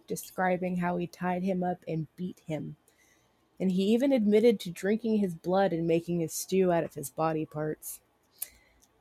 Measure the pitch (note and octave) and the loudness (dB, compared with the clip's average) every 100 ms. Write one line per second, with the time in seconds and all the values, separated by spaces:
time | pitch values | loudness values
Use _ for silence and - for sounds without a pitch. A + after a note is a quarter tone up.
0 | - F3+ - - F#3 F3+ F#3 F3+ F3 F3+ | -8 -10 -8 -2 0 0 -2 -2 -2 -2
1 | F3 - G3+ F3+ F#3+ F#3 F3+ F3+ - D#3+ | -6 -6 -4 -2 -2 -2 -2 -4 -6 -6
2 | D3+ - F3+ - - D3+ D3+ D3 _ _ | -6 -8 -10 -10 -8 -8 -8 -14 _ _
3 | _ _ _ _ _ - F#3+ F3+ G3 A#3 | _ _ _ _ _ -4 0 2 4 4
4 | C#4 C4 G#3 G#3 A#3+ G#3 F3 E3 F#3+ A3 | 4 4 4 6 6 4 -2 -4 -2 0
5 | A3+ G#3+ G3 E3 E3+ F#3+ G3 E3 E3 E3 | 0 0 0 -4 0 2 2 2 2 0
6 | E3 F3 D#3+ - - F#3+ F#3 E3+ D3+ D3+ | 0 -2 -2 -6 -2 2 4 2 0 -6
7 | C#3+ - D#3+ D#3 D#3 D3+ D#3 - - - | -10 -4 -2 -2 -4 -6 -6 -6 -12 -16
8 | _ _ _ - - - _ _ _ _ | _ _ _ -16 -16 -16 _ _ _ _